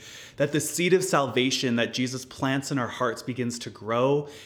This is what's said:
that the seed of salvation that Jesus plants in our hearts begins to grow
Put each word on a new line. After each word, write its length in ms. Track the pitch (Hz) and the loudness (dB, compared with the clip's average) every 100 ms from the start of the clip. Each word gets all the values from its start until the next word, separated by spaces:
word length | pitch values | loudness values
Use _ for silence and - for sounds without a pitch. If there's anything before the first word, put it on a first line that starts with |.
| - - - - | -16 -18 -10 -2
that 140 | 143 | 0
the 80 | 151 | 2
seed 340 | - - 175 | 0 0 4
of 100 | 180 | 4
salvation 720 | 185 160 135 117 127 - 131 117 | 4 2 2 2 2 2 2 2
that 180 | 110 | 0
Jesus 320 | 123 127 127 - | 0 -2 -4 -10
plants 460 | - 135 135 135 | -4 -2 0 -2
in 60 | 143 | -2
our 100 | 113 | -4
hearts 360 | - 123 113 | -2 -2 -2
begins 340 | - 120 120 117 | -6 -4 -4 -4
to 100 | 120 | -10
grow 580 | 101 101 117 135 143 147 - | -10 -2 2 4 2 0 -10